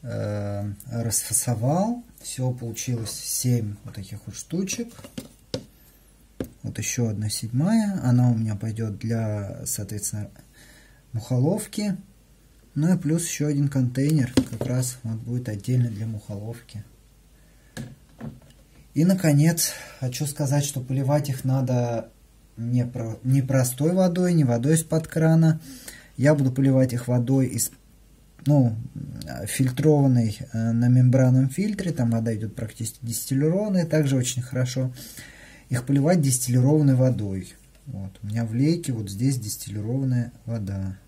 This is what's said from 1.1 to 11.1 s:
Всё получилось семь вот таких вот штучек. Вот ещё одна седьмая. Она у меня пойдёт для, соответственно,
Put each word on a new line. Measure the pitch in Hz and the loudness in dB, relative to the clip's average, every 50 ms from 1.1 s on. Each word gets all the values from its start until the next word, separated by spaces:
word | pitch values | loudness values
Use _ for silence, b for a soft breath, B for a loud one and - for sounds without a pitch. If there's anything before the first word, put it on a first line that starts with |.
| 107 - - - 104 - - - 120 104 120 131 151 180 196 226 240 247 - - - - | -2 -2 -4 -2 -2 -2 0 0 -2 0 0 0 2 2 0 0 -2 -6 -8 -18 -20 -18
Всё | - - - - 127 127 | -14 -12 -8 -4 -4 -4
получилось | 127 123 117 117 110 - - - 123 117 110 - | -4 -4 -8 -10 -8 -8 -4 -4 -4 -4 -4 -8
семь | - - - - - - - 127 123 120 107 104 104 - - | -10 -10 -8 -6 -6 -2 0 2 2 2 0 -4 -8 -10 -14
вот | - - | -14 -14
таких | - 95 - 107 101 - | -14 -14 -14 -14 -16 -14
вот | - 98 | -14 -14
штучек. | - - _ - 175 196 190 - - 233 233 - - - - - - - - - _ _ _ - - - - b b b b b b b b _ _ _ _ _ _ - - - _ | -14 -12 _ -4 -4 -4 -4 -6 -8 -8 -10 -12 -20 -20 -16 -14 -14 -16 -16 -20 _ _ _ -12 -12 -12 -14 b b b b b b b b _ _ _ _ _ _ -10 -10 -10 _
Вот | - 117 95 | -12 -10 -8
ещё | - 110 - - - 120 | -6 -6 -4 -2 -2 -2
одна | 113 107 101 107 107 | -2 -2 -2 -4 -4
седьмая. | - - - 110 117 127 151 196 226 226 214 208 196 185 120 | -4 -6 -8 -4 -2 0 2 4 4 2 2 0 -2 -2 2
Она | 123 123 123 123 123 | 4 4 6 6 4
у | 120 | 4
меня | 110 113 107 107 | 2 0 -2 -4
пойдёт | 101 - 110 107 113 113 110 101 98 | -4 -4 -6 -4 -4 -4 -6 -6 -6
для, | - 113 117 113 113 107 104 104 101 98 - - - | -4 -2 -2 -2 -2 -2 -2 -4 -6 -8 -10 -12 -8
соответственно, | - - - 107 98 104 104 - - - 104 104 - - - - _ B B B B B B B B B B B B | -8 -6 -8 -8 -8 -8 -8 -8 -6 -6 -8 -10 -10 -14 -20 -20 _ B B B B B B B B B B B B